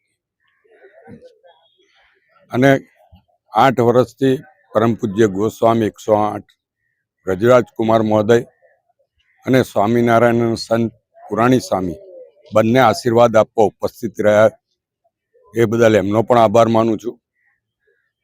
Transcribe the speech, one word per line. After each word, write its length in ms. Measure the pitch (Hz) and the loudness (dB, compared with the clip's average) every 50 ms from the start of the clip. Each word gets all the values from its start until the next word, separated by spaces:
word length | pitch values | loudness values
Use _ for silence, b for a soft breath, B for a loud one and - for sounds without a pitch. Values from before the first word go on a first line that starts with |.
| _ _ _ _ _ _ _ _ _ _ _ _ _ _ _ _ - _ _ - _ 784 - - 508 508 480 _ _ 523 _ _ _ _ _ _ _ _ _ _ _ _ _ _ _ _ _ _ - - | _ _ _ _ _ _ _ _ _ _ _ _ _ _ _ _ -20 _ _ -20 _ -20 -20 -20 _ _ _ _ _ _ _ _ _ _ _ _ _ _ _ _ _ _ _ _ _ _ _ _ -18 -10
અને 200 | 120 120 131 139 139 135 - _ _ _ _ _ - _ _ _ _ _ _ _ - | -4 0 0 0 0 0 -4 _ _ _ _ _ -20 _ _ _ _ _ _ _ -2
આઠ 280 | 107 123 - 110 123 | 0 2 2 2 0
વર્ષથી 540 | 117 120 117 127 123 120 _ - 135 135 131 - - _ _ _ _ _ | 0 2 2 0 0 -2 _ -4 -2 -2 -2 -4 -6 _ _ _ _ _
પરમ 220 | - 107 110 120 107 | -2 0 0 0 -2
પૂજ્ય 320 | - - 107 92 110 113 104 | -4 -6 -6 -2 0 0 0
ગોસ્વામી 580 | 92 95 107 110 - - 117 113 113 113 110 101 | -2 -4 -6 -6 -4 -2 0 0 0 0 -2 -4
એકસો 200 | - - - 110 107 | -6 -8 -4 -2 0
આઠ, 380 | 104 107 104 104 104 - _ _ _ _ _ _ _ _ _ _ _ _ _ _ _ _ | 0 0 -4 -6 -10 -16 _ _ _ _ _ _ _ _ _ _ _ _ _ _ _ _
વ્રજરાજકુમાર 720 | 92 95 90 110 123 127 123 107 - _ - 113 110 113 113 110 | -8 -4 -2 2 2 4 2 2 -2 _ -6 -2 0 0 0 0
મહોદય 340 | 107 107 107 104 104 117 120 123 - _ _ _ _ _ _ _ _ _ _ _ _ _ _ _ _ _ _ - | 0 0 0 2 2 0 0 0 -4 _ _ _ _ _ _ _ _ _ _ _ _ _ _ _ _ _ _ -6
અને 140 | 117 131 127 110 | -2 -2 0 -2
સ્વામિનારાયણ 920 | - - 110 98 110 120 120 117 117 117 117 120 117 117 117 120 117 113 | -2 -4 -4 -2 -2 -2 -2 -2 0 0 2 2 0 0 -2 -2 -4 -4
સંત 340 | - - - 113 117 113 110 - _ _ _ _ _ - | -6 -6 -4 -4 -4 -4 -6 -10 _ _ _ _ _ -14
પુરાણી 440 | - 104 104 117 127 131 117 - | -8 -4 -2 0 0 0 -2 -2
સ્વામી 320 | - 104 92 92 87 78 - - - - - - - _ _ _ - | -4 -6 -6 -6 -8 -10 -12 -18 -20 -20 -20 -20 -20 _ _ _ -4
બંને 280 | - 110 113 113 120 131 | -2 0 0 2 2 2
આશીર્વાદ 520 | 123 110 104 - - 123 113 117 120 120 107 | 2 2 0 -2 -4 -2 2 2 2 4 2
આપવા 340 | 110 104 - _ 117 107 90 | 2 0 0 _ -2 -2 -2
ઉપસ્થિત 460 | - _ - 95 - - 120 101 - - | -2 _ -10 -10 -8 -10 -12 -10 -8 -4
રહ્યા, 360 | 101 104 104 104 110 107 - _ _ _ _ _ _ _ _ _ _ _ _ _ _ _ _ _ _ _ 101 | 0 2 2 4 2 2 0 _ _ _ _ _ _ _ _ _ _ _ _ _ _ _ _ _ _ _ -4
એ 80 | 113 117 | -2 -2
બદલ 300 | 104 117 117 117 110 107 | -2 0 0 2 2 2
એમનો 240 | 98 90 101 104 113 107 | 2 0 -2 -2 -2 0
પણ 180 | - 123 117 | 0 2 2
આભાર 280 | 113 104 101 117 113 113 | 2 4 4 2 2 2
માનું 280 | 113 110 113 113 107 90 | 2 0 0 -2 -4 -6
છું 160 | - 120 - _ _ _ _ _ _ _ _ _ _ _ _ _ _ _ _ _ _ _ _ _ | -8 -12 -14 _ _ _ _ _ _ _ _ _ _ _ _ _ _ _ _ _ _ _ _ _